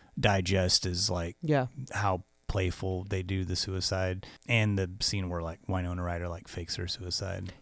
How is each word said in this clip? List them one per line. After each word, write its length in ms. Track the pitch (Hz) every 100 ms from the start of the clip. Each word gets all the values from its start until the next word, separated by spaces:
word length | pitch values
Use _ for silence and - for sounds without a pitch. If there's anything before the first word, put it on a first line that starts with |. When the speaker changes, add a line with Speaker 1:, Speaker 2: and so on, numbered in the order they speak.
| - -
Speaker 1:
digest 680 | 110 98 92 95 90 - 92
is, 240 | 90 98
like, 260 | 90 85 -
Speaker 2:
Yeah. 260 | 156 143 127 - 131
Speaker 1:
how 300 | 101 101 92 - _ -
playful 580 | 101 92 - 95 92 95
they 180 | 98
do 220 | 92 95 92
the 100 | 90
suicide 720 | - 95 - 95 92 95 - - -
and 300 | 117 107 98
the 120 | 90 95
scene 280 | - 101 90
where, 120 | 87
like, 180 | 82 85 -
Winona 360 | 92 90 90
Ryder, 240 | 87 85 87
like, 200 | 85 -
fakes 280 | - 85 -
her 100 | 87
suicide. 640 | - 92 - 95 95 92 -